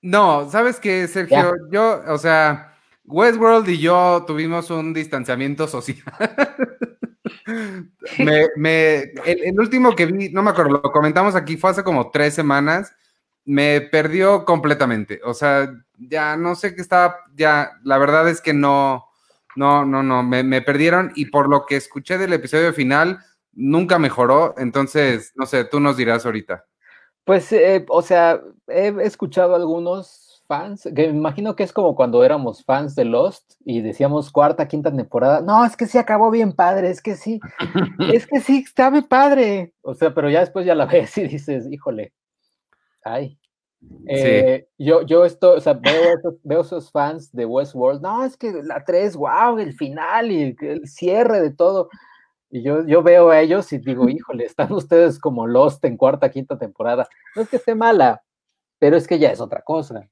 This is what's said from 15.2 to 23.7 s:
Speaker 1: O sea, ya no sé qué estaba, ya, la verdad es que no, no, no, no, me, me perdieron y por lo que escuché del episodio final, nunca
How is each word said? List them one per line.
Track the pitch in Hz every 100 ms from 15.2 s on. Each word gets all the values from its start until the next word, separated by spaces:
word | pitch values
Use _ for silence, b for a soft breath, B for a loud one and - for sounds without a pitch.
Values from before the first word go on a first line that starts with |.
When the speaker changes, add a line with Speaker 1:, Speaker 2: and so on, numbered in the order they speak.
| 117
Speaker 1:
O |
sea, | 117 147 139 139 120 _ _
ya | 127 151 151 156
no | 170 175
sé | 202 175
qué |
estaba, | 175 180 175 175 _ 139
ya, | 156 147 143 -
la | 135 135
verdad | 143 156 165
es | 165
que | 165
no, | 147 143 139 139 127 _ _ _ _ _ 131
no, | 139 143 139
no, | 135
no, | 135 127
me, | 123 127
me | 131 131
perdieron | 127 143 160 180 180 147
y | 139
por | 147 143
lo | 143 -
que | 139
escuché | - 139 - 185
del | 190
episodio | 160 123 156 170
final, | 147 127 143 170 185 b b _
nunca | - 135